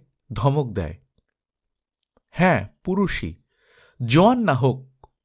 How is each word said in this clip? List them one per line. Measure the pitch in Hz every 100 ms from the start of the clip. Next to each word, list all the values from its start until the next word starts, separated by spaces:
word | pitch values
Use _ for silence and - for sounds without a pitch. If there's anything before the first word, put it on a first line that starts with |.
| _ _ -
ধমক | 104 139 143 120
দেয়। | 98 80 85 _ _ _ _ _ _ _ _ _ _ _ _ _
হ্যাঁ, | - 180 123 101 _
পুরুষই, | 180 190 190 - 87 - _ _ _ _ _ -
জোয়ান | 117 147 208 254
না | 202
হোক, | 127 131 123 - _ - _